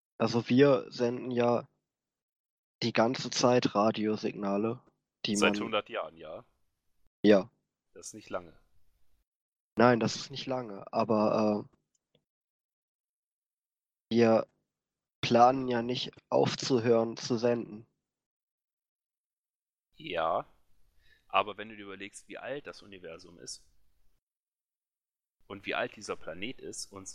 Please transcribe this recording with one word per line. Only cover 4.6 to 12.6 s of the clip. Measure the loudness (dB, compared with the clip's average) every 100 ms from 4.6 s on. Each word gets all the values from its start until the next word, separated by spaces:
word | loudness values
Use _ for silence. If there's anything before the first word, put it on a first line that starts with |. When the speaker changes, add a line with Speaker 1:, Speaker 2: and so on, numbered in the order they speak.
| -4 -6 _ _ _ _ -4
Speaker 1:
die | 0
Speaker 2:
Seit | 2 0
Speaker 1:
man |
Speaker 2:
hundert | -2 -4 -4
Jahren, | -8 -10 -12
ja? | -16 -16 -18 _ _ _ _ _ _ _
Speaker 1:
Ja. | 6 6 4 _ _ _ _
Speaker 2:
Das | -20 -18
ist |
nicht | -18 -10
lange. | -10 -10 -20 _ _ -20 _ _ _ _ _ _ _ _ 4
Speaker 1:
Nein, | 6 6
das | 0 -4
ist | -10
nicht | -12 -8
lange, | -8 -10 -14 -8
aber, | -2 0 2 2 2 0 -2 -6
äh, | _ _ _ _ _ _ _ _ _